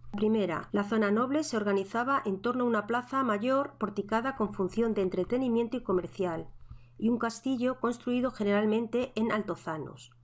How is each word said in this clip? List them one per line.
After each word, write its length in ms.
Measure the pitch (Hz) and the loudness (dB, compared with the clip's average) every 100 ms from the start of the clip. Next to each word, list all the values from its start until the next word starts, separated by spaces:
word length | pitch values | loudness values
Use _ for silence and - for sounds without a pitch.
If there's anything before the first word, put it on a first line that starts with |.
| - | -10
Primera, 560 | - 214 220 180 156 - | 0 2 4 2 -2 -2
la 120 | 208 | -2
zona 260 | 202 226 208 | 2 2 4
noble 320 | 214 254 294 | 4 2 0
se 140 | 311 226 | 0 0
organizaba 640 | 208 196 196 226 247 277 208 | 2 0 0 -2 0 0 0
en 160 | 196 | -2
torno 220 | 240 254 | 0 0
a 20 | 240 | 2
una 200 | 220 208 | 2 2
plaza 380 | 240 240 269 | -2 0 0
mayor 540 | 254 208 247 269 285 - | 0 0 2 2 0 -2
porticada 580 | 202 208 196 220 262 262 | -4 -2 -2 0 0 -2
con 160 | 208 | -2
función 400 | 208 185 - 233 | 0 -2 2 2
de 80 | 202 | 2
entretenimiento 800 | 185 185 180 247 262 233 233 254 | 0 0 0 0 2 2 0 -2
y 40 | |
comercial, 680 | 226 185 170 - 180 165 160 - - - - - | 0 0 0 -2 -2 -2 -8 -14 -18 -18 -18 -2
y 100 | 220 | 0
un 100 | 233 | 0
castillo 640 | 233 - 262 254 247 254 | -2 -4 -2 0 0 0
construido 500 | 233 240 - 247 247 | -2 -2 -2 0 0
generalmente 840 | - 202 202 214 220 226 240 247 | 0 2 4 4 2 0 -2 -2
en 180 | - 220 | 0 0
altozanos. 800 | 214 208 165 - 156 - - - - | 0 -2 -6 -6 -6 -8 -12 -20 -20